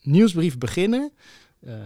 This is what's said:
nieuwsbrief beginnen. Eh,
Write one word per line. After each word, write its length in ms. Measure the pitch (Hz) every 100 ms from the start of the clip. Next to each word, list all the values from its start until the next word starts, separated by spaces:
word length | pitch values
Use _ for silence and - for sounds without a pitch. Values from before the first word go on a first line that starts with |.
nieuwsbrief 560 | 139 160 226 170 170 123
beginnen. 540 | 123 - 196 247 294 - _ - _ _
Eh, 140 | 120 110